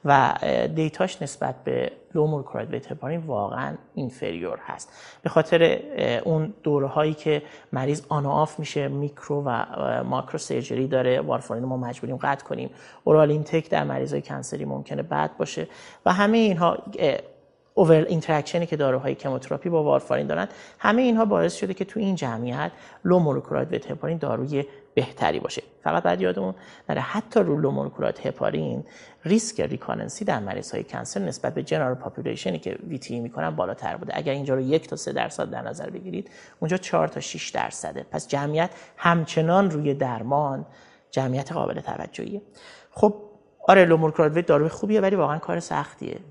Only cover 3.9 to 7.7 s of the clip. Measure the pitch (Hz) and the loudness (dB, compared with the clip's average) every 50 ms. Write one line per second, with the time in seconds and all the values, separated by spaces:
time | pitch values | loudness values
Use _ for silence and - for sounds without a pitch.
3.9 | _ - - - - - - 101 82 85 87 87 - - - - - - - - | _ -8 -8 -8 -8 -6 -6 -6 -6 -6 -6 -6 -8 -8 -10 -12 -12 -12 -12 -20
4.9 | - - - - - - - 160 - 160 156 - - 165 170 - - - - 294 | -20 -20 -20 -20 -20 -8 -8 2 4 4 4 6 6 6 6 6 4 2 -2 -6
5.9 | 277 - - 120 120 117 - - 160 156 156 - - - - 156 147 143 135 135 | -4 -2 0 0 0 0 0 0 0 0 0 -2 -6 -4 -2 0 2 2 0 0
6.9 | - 156 151 156 151 - - 160 151 147 147 - - - - _ | 0 2 2 2 0 -2 0 0 0 0 -2 -8 -20 -20 -12 _